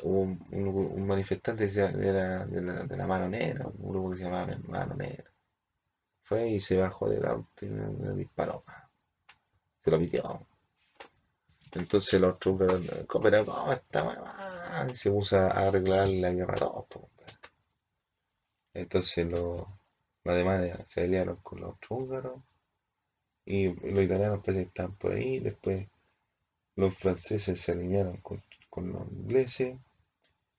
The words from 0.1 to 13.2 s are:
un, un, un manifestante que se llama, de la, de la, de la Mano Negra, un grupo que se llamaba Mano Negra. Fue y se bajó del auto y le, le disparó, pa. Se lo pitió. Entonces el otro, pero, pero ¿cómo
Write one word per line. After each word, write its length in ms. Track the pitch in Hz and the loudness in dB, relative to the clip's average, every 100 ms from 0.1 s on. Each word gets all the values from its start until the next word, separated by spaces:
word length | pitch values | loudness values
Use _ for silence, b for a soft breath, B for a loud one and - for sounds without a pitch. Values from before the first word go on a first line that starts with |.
| 95 | 2
un, 240 | 95 90 - | 0 -2 -6
un, 160 | 92 98 | -4 -2
un 380 | 95 92 - 98 | 0 -2 -2 0
manifestante 600 | 98 95 92 - 113 101 | 0 0 -2 -2 0 0
que 40 | |
se 120 | 101 | 2
llama, 160 | 98 98 | 2 2
de 140 | 98 | 2
la, 340 | 98 92 92 95 | 2 0 -2 -4
de 160 | 92 | -4
la, 220 | 90 92 | -4 -4
de 120 | 90 92 | -6 -4
la 100 | 92 | -2
Mano 220 | 92 92 | 0 0
Negra, 380 | 104 - - - | -2 -2 -4 -6
un 240 | 101 98 | -8 -6
grupo 220 | 95 92 | -4 -4
que 60 | 92 | -4
se 60 | |
llamaba 320 | 90 90 92 95 - | -4 -4 -4 -6 -8
Mano 260 | - - | -6 -4
Negra. 360 | - - - - _ _ _ _ _ _ _ _ _ | -6 -8 -10 -16 _ _ _ _ _ _ _ _ _
Fue 260 | - 107 117 | -2 0 2
y 120 | 104 | 0
se 180 | - 92 | 2 2
bajó 320 | 92 - - | 2 0 0
del 160 | - - | 2 0
auto 400 | - - - 101 | -2 -6 -12 -8
y 20 | |
le, 180 | 104 104 | -6 -4
le 280 | 101 101 | -4 -4
disparó, 480 | 98 95 - - - | -4 -4 -4 -4 -4
pa. 280 | - - - _ _ _ - - _ _ _ _ | -12 -20 -20 _ _ _ -20 -20 _ _ _ _
Se 60 | - | 2
lo 80 | 80 | 2
pitió. 480 | 85 - - - - _ _ _ _ - - _ _ _ _ _ - | 4 0 -2 -8 -14 _ _ _ _ -20 -20 _ _ _ _ _ -12
Entonces 420 | 90 85 101 95 | -8 2 2 6
el 100 | 95 | 6
otro, 320 | 92 90 - 95 | 6 4 2 4
pero, 240 | 92 92 | 4 4
pero 260 | 85 - - | 0 -6 -2
¿cómo 640 | - | 2